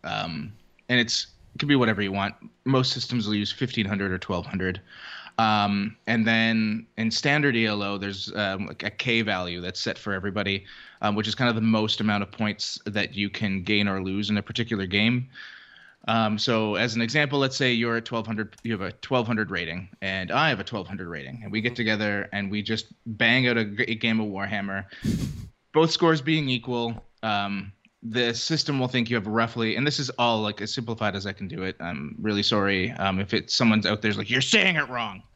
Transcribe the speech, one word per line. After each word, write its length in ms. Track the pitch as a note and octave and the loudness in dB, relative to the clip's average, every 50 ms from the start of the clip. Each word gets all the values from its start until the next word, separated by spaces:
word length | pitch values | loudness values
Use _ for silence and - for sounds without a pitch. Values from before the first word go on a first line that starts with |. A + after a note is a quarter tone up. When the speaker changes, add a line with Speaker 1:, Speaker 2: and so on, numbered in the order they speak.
Speaker 1:
um, 480 | - F#2 G#2 G#2 G2 F2 D#2+ C#2 - G#2+ G#2 - - _ _ _ _ - | -6 -4 -4 -4 -4 -4 -6 -8 -8 -10 -14 -18 -20 _ _ _ _ 2
and 100 | B2 B2 | 2 2
it's, 280 | A#2 A2 - - - - - _ - - | 4 2 0 -4 -4 -6 -14 _ -20 -20
it 60 | - - | -6 -4
could 100 | D3 C#3+ | 2 4
be 60 | C#3+ | 4
whatever 260 | C3 A#2+ A2+ G#2+ F#2+ | 6 6 4 4 2
you 120 | G#2 F#2+ | 0 0
want. 240 | F#2+ G2 G2 - - - - - _ _ _ | 0 0 0 -2 -4 -8 -20 -20 _ _ _
Most 280 | C3 C3+ B2+ B2+ C3 | 2 4 4 4 2
systems 340 | - C3 - - B2 B2 G#2 | 0 -4 -4 -2 -2 -2 0
will 80 | G#2 G#2+ | 2 0
use 160 | G#2 G#2 - | 0 0 -2
fifteen 340 | - - C3 A#2 - A#2 G#2 | -2 -4 -4 -2 0 -2 0
hundred 280 | G2+ G#2 G2 G2+ F#2+ | 0 0 -2 0 -2
or 60 | F#2 F2+ | -2 -4
twelve 280 | - - G2 F2 F2+ | -2 -2 -4 -4 -2
hundred. 340 | - - F#2 F#2 F#2 F2+ F#2 - - - - - - - - - - _ - | -4 -4 -2 -2 -2 -4 -4 -10 -16 -20 -18 -16 -16 -16 -16 -16 -6 _ 2
Um, 560 | A2+ A2 A2 G#2 G#2 G2+ G2+ G2+ G2+ A2 - _ _ | 2 4 4 4 2 2 2 0 -2 -2 -6 _ _
and 200 | - A#2 A#2 A2 | 0 2 2 4
then 600 | A#2 A2+ A2+ A2+ A2+ A2+ A2 A2 G#2+ G#2+ A2+ - _ _ | 4 4 4 4 4 4 2 2 0 -2 -4 -8 _ _
in 140 | - A2+ A2+ | -2 -2 0
standard 460 | A2 - - C#3+ C#3+ D3+ C#3+ C#3+ A#2 | 0 0 2 2 2 4 4 4 4
E 80 | A#2 A2+ | 4 2
L 160 | A2 G#2 G2+ | 2 2 0
O, 160 | G2+ G2+ G2+ G2 | -2 -2 -4 -4
there's, 360 | G2 G2+ G2 G2 - - - | -4 -6 -6 -6 -10 -6 -2
um, 320 | G#2 G#2 F#2+ F#2+ F#2+ G2+ | -2 -2 0 -2 -4 -6
like, 160 | - - - | -8 -8 -6
a 80 | - G#2 | -8 -8
K 320 | - - - B2+ A#2 A2+ | -6 -4 0 2 2 2
value 380 | A2 G#2+ G2 F2+ F2+ F2 F2 F2 | 2 2 0 -2 -2 -4 -6 -6
that's 200 | F2 F#2 F#2 - | -6 -6 -6 -4
set 180 | - A2+ - - | -4 -4 -6 -4
for 140 | - G#2+ | -4 -4
everybody, 520 | G2 F#2+ F#2+ G#2 F#2 G#2+ G2 G2 G2 F#2+ F#2+ - - - - - - _ | -4 -4 -4 -4 -2 -2 -2 0 -2 -4 -6 -12 -20 -20 -20 -20 -8 _
um, 120 | - G#2 G#2 | -2 0 0
which 140 | G#2+ G#2 A2 | 0 -2 -2
is 60 | G#2+ | 0
kind 140 | - C3 A#2+ | 0 2 2
of 60 | A2+ | 2
the 80 | A2+ A2 A2+ A2 A2 | 2 4 4 4 4
most 220 | G#2+ G#2+ - - | 4 2 0 0
amount 220 | A2 G#2+ G#2 G#2 | 2 2 2 0
of 80 | G2+ - | 0 -4
points 480 | - - A2 G#2+ G2+ - - - - - - | -4 -2 -2 -2 -2 -4 -6 -8 -8 -8 -8
that 300 | G#2+ G2 G2+ G2 - - | -4 -2 -2 -2 -2 -2
you 160 | G2+ G2+ G2+ | -4 -4 -2
can 320 | - - A2 G2+ F#2+ F#2+ | -2 -4 -2 -2 -2 -2
gain 260 | F2 G2 G#2+ G2+ G#2 G2+ | 0 2 2 2 2 2
or 140 | F#2+ F#2+ | 0 -2
lose 260 | F#2 F#2+ G2 G2+ G#2 G#2+ | -2 -2 -2 -2 0 0
in 60 | G#2+ G2+ | 0 -2
a 40 | |
particular 440 | G2 - - - A2+ - A#2 G2 F#2+ | -2 -4 -4 -4 -2 -2 -2 -2 -2
game. 420 | F2+ G2 G2+ G#2+ A#2 B2 B2 B2+ - - - - - - - - - - - - - _ _ - A2 | 0 2 4 4 4 2 0 -2 -6 -12 -18 -18 -18 -18 -20 -20 -20 -20 -20 -20 -20 _ _ -2 0
Um, 300 | A2 A2+ A2 G#2+ G#2+ G#2 | 2 2 2 2 0 0
so 360 | - C3 A#2 A2 A2 G#2 G#2 | 0 2 2 2 2 2 0
as 180 | F#2 A#2 A#2+ G#2+ | 0 0 0 0
an 60 | A#2 | 0
example, 360 | A#2 A2+ C#3 D#3 D3 C#3 C#3+ C#3 | -2 0 2 0 2 2 2 0
let's 180 | C3+ C3 C3 | 0 0 0
say 160 | - C#3 B2+ | 2 2 2
you're 240 | A#2+ A2+ A#2 A#2 A#2 | 2 2 0 0 0
at 80 | A#2 A2+ | -2 -4
twelve 220 | - A#2+ A#2 A2 | -4 -6 -4 -4
hundred, 300 | A2+ A2+ G#2+ A2 G#2+ - - - | -4 -4 -4 -4 -6 -8 -10 -4
you 80 | A#2+ | -4
have 80 | A2+ F#2 | -4 -2
a 120 | G2 F2 - _ - - | -4 -6 -6 _ -4 0
twelve 180 | C3+ B2 A2+ | 2 2 2
hundred 240 | A2+ A#2+ G#2+ G#2+ F#2 | 2 2 0 0 0
rating, 380 | F#2 E2+ F2 D#2 E2 F2+ F#2+ F#2 - _ | -2 -4 -2 -4 -6 -8 -10 -12 -12 _
and 280 | F#2+ F#2+ F#2+ F#2+ F#2 F2 | -6 -4 -4 -4 -4 0
I 180 | G2+ C3 D#3 D#3 | 2 2 4 2
have 120 | B2+ F#2 | 2 0
a 40 | - | -4
twelve 220 | - B2 G2+ F2+ - | -6 -6 -8 -8 -8
hundred 200 | G#2 F2+ F#2 E2+ | -10 -10 -8 -10
rating, 320 | E2+ D2 C2+ C2+ C2+ A#2+ | -10 -10 -10 -12 -12 -12
and 100 | A2 G2+ | -10 -4
we 80 | G2+ A2+ | -4 -2
get 100 | G#2+ B2 | -2 -2
Speaker 2:
Mm-hmm. 40 | A#2+ | -2
Speaker 1:
together 520 | A#2+ A#2 A2 G#2+ G#2 G#2+ G#2 G2+ G2+ - - | 0 0 0 0 0 0 0 0 -2 -4 -4
and 180 | - G2+ G2+ G2 | -6 -6 -4 -2
we 120 | G2+ G#2 | -4 -4
just 240 | G2+ A2 A2+ A2 - - - _ _ | -2 -2 -4 -4 -4 -10 -20 _ _
bang 400 | A#2 G#2+ G2+ A#2+ A2+ A#2+ C3 B2+ B2 | -12 -2 2 4 4 6 6 4 4
out 80 | A#2+ A#2 | 4 2
a 60 | A2 | 0
g-, 200 | G2+ G2+ G#2+ B2+ | 0 -2 -4 -2
a 100 | - A2+ | -2 -2
game 240 | A2 B2 A2+ A2 A2+ | -2 0 0 2 0
of 80 | G#2+ G#2 | 0 -2
Warhammer. 580 | G2 F#2+ G2 F#2+ G#2+ G2+ G2 G2 F#2+ G2 F#2+ - - - - - - - - - - - - - _ _ _ _ | -4 -4 -4 -4 -4 -4 -4 -4 -6 -6 -8 -10 -14 -6 -4 -2 -2 -2 -4 -6 -6 -10 -12 -16 _ _ _ _
Both 180 | - D#3 E3 D#3+ | 4 6 6 6
scores 280 | - - F3 E3 D#3+ D3+ | 4 4 4 4 4 4
being 260 | C3 D#3 D#3+ D#3 D3 C3 | 2 2 2 2 2 0
equal, 560 | B2+ A#2+ - C3 B2 A#2+ A#2 A#2 A2+ A2+ - - _ _ | 0 -2 -2 -2 -2 -2 -2 -2 -4 -6 -12 -18 _ _
um, 500 | - A2 G#2 G2+ G2+ G2+ G2+ G2 F#2+ G2 - _ _ _ _ _ | -2 0 0 0 0 -2 -4 -6 -6 -10 -16 _ _ _ _ _
the 320 | - A#2 A2 B2 A#2+ A#2+ A#2 | -10 -4 0 2 2 2 0
system 460 | A#2 - - D#3+ D3 - - C#3+ C3+ | -2 -2 0 0 0 0 0 0 0
will 80 | B2+ B2+ | 0 0
think 220 | - B2+ A#2 A2 | 0 0 0 2
you 60 | A#2+ | 0
have 100 | A2+ F#2 | 0 0
roughly, 500 | G#2+ G#2+ A2+ A2+ A2 - A#2+ A2+ A2 - | 0 2 2 2 0 0 -2 0 0 0
and 100 | - C#3+ | 2 0
this 120 | D3 C#3 - | 0 0 0
is 120 | C3+ A2+ - - | -4 -4 0 2
all, 220 | A#2+ A#2 A#2 A2 | 2 2 4 2
like, 200 | G#2+ G#2 G#2 - | 0 -2 -4 -4
as 100 | G2+ G#2+ | -6 -6
simplified 420 | - - A2+ A#2+ A2+ - A2+ G#2 F#2+ | -6 -6 -4 -6 -4 -2 -2 -2 -2
as 120 | G2+ G2 | -2 -6
I 60 | G#2 | -6
can 160 | F2+ - G2+ F2+ | -8 -8 -10 -8
do 140 | - F#2 | -6 -6
it. 140 | F#2 F#2 - _ | -6 -6 -6 _
I'm 360 | - E2+ D#2+ C#2 D2 D2 - - | -8 -8 -6 -6 -8 -10 -8 -4
really 240 | - G#2+ G#2 G2+ | -2 0 2 2
sorry, 500 | G2+ - A#2 G#2 G2 G2 G2 F#2 F#2 G#2+ | 2 4 4 4 4 4 4 2 0 -2
um, 280 | B2 - G2 G2 F#2+ F#2+ | -2 0 0 0 2 0
if 120 | G2 - - | 0 0 0
it's 200 | G#2+ - - - | -2 0 0 0
someone's 320 | - B2+ A2+ A2 G#2+ G2+ | 4 6 6 6 6 4
out 140 | F2 G#2+ G#2+ | 2 0 2
there's 140 | - G#2+ G2+ G2+ | 2 0 0 0
like, 120 | G2 G2+ | -2 -2
"You're 100 | A#2+ C#3 - - - | 0 0 2 4 4
saying 200 | G#3+ F#3 F#3+ F3 | 6 6 4 2
it 120 | D3+ C#3+ B2 | 2 -2 -2
wrong." 340 | B2+ A#2+ A2+ G#2 F#2 F#2+ - _ _ | -4 -4 -4 -6 -8 -12 -16 _ _